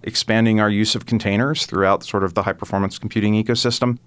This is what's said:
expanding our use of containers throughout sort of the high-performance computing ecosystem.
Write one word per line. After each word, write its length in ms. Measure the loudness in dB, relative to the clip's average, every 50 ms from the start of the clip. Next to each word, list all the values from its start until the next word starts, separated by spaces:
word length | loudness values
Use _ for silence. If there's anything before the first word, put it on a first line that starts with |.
| -10
expanding 560 | -6 -6 -4 -2 2 2 4 4 4 4 4
our 100 | 4 2
use 240 | 2 2 0 0 -2
of 120 | -4 -2
containers 600 | -2 -2 0 0 0 0 2 0 0 -2 -4 -4
throughout 380 | -4 0 2 2 2 2 0 -2
sort 180 | -4 -2 -2
of 120 | -2 0 -2
the 80 | -2
high-performance 560 | -2 -2 -4 -6 -8 -4 -2 -2 -2 -2 -4 -8
computing 360 | -10 -4 -2 0 2 2 2
ecosystem. 640 | 2 0 0 -2 0 0 -2 0 0 0 -2 -2 -4 _